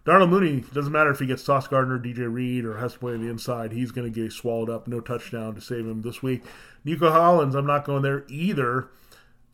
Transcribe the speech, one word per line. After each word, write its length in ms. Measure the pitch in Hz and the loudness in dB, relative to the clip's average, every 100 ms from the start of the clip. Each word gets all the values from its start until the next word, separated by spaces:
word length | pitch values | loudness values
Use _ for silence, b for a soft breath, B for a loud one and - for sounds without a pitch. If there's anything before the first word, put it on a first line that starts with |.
Darnell 240 | - 185 175 | 4 6 6
Mooney, 340 | 190 175 135 - | 6 4 0 -4
doesn't 180 | 139 143 | -4 0
matter 200 | 151 151 | 2 2
if 80 | 139 | 2
he 80 | 131 | -2
gets 160 | 123 | -2
Sauce 240 | - 139 - | 0 0 2
Gardner, 320 | 135 127 123 | 0 2 -2
D 140 | 120 | -6
J 100 | 120 | -6
Reed, 420 | 120 120 127 123 117 | -6 -4 -4 -4 -4
or 120 | 107 | -6
has 160 | 123 | -8
to 60 | - | -6
play 140 | 123 | -8
on 80 | 117 | -6
the 80 | 117 | -6
inside, 420 | 113 - 120 110 | -6 -6 -6 -6
he's 200 | 117 120 | -6 -6
gonna 180 | 123 120 | -6 -6
get 220 | 113 110 | -4 -6
swallowed 380 | - 120 117 113 | -4 -4 -2 -2
up. 180 | 113 117 | -6 -6
No 120 | 117 | -8
touchdown 540 | 110 117 - 117 110 104 | -6 -8 -8 -8 -8 -10
to 60 | |
save 240 | - 120 113 | -8 -6 -6
him 160 | 110 | -6
this 220 | 117 110 | -8 -6
week. 200 | 131 123 B B B B | -4 -4 B B B B
Nico 280 | 143 165 165 | -6 2 4
Collins, 420 | 165 170 175 139 135 | 6 8 6 4 0
I'm 120 | 143 | 0
not 180 | 143 143 | 0 0
going 180 | 143 | 0
there 200 | 139 139 139 | 0 -2 -6
either. 640 | 139 180 151 120 127 - b b b b b _ | -4 -2 0 0 -2 -4 b b b b b _